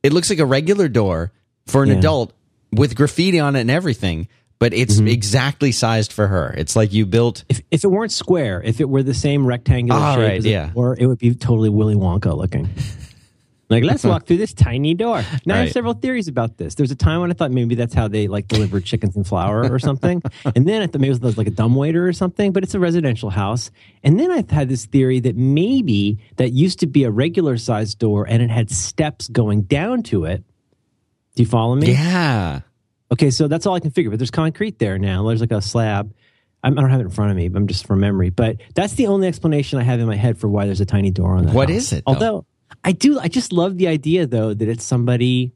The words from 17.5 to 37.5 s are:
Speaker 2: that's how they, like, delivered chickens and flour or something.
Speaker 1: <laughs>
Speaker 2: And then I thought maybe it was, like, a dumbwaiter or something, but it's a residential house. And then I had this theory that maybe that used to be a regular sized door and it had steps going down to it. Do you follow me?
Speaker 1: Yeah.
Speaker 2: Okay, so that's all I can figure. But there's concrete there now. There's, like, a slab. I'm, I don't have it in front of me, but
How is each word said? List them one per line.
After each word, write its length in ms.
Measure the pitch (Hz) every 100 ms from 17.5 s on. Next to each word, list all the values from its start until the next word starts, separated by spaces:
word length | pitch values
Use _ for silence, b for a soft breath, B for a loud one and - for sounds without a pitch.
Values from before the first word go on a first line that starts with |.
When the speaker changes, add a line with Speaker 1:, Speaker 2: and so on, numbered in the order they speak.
| 127 117
Speaker 2:
that's 220 | 120 117
how 120 | 127 110
they, 200 | 107 104
like, 200 | 101 98
delivered 380 | 110 107 98
chickens 300 | 92 110 101
and 100 | 98
flour 480 | 92 98 95 107 127
or 60 | 127
something. 420 | 147 135 175 180 - -
Speaker 1:
<laughs> 180 | 135
Speaker 2:
And 120 | 113 151
then 160 | 220
I 20 |
thought 160 | 175 139
maybe 80 | 135 123
it 60 |
was, 120 | 120
like, 120 | 107 104
a 20 |
dumbwaiter 580 | 92 110 131 147 165 180
or 60 |
something, 400 | 175 185 - 202
but 80 | 190
it's 140 | 185
a 40 | 202
residential 520 | 180 170 147 113 107
house. 400 | 95 98 120 - b b b
And 160 | - 180
then 100 | 349
I 160 | 339 -
had 160 | 151 131
this 160 | 127
theory 340 | - 139 131 131
that 140 | 123
maybe 840 | 104 131 143 202 269 185 101 101 104 B
that 160 | - 127
used 300 | 127 180 -
to 40 |
be 200 | 160 143
a 40 | 123
regular 480 | 107 156 170 156 120
sized 400 | - 107 107 -
door 300 | 110 104 -
and 140 | 117
it 80 | 120
had 180 | 113 110
steps 580 | - - - 151 - -
going 340 | 120 107 104
down 400 | 98 139 196 247
to 220 | 226 101
it. 180 | 80 90 - _ _ _ _ _ _ _ _
Do 60 | -
you 80 | 120
follow 240 | 120 113
me? 180 | 131 147
Speaker 1:
Yeah. 680 | 131 165 180 160 117 87 69 - _ _ _ _
Speaker 2:
Okay, 200 | 123 143
so 160 | 120 151
that's 180 | 156
all 80 | 202
I 60 | 180
can 100 | 156
figure. 220 | 185 120
But 80 | 107
there's 100 | 123
concrete 480 | - 160 - 214 -
there 220 | 104 95
now. 280 | 98 95 107
There's, 140 | 113
like, 100 | 117
a 80 | 107
slab. 540 | 104 120 110 101 104 - _ _ _ _
I'm, 140 | 131 131
I 40 |
don't 100 | 131
have 100 | 131
it 40 |
in 40 | 95
front 220 | 98 104
of 60 | 95
me, 120 |
but 80 | 92